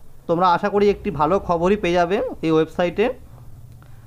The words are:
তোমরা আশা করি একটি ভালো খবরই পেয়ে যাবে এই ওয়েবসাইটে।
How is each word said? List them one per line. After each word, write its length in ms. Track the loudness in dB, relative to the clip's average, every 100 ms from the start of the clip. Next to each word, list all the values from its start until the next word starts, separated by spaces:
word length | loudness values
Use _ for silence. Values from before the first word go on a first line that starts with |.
| -20 -12 -2
তোমরা 180 | 2 2 2
আশা 140 | 2
করি 120 | 2 2 2
একটি 140 | -2 0
ভালো 160 | 2 2 0
খবরই 300 | 0 2 2
পেয়ে 140 | 2 2
যাবে 180 | 2 0 -4 -4 0
এই 60 | 2
ওয়েবসাইটে। 500 | 2 0 -2 0 -2 -2 -14 -20 -20 -20 -20 -20 -20 -20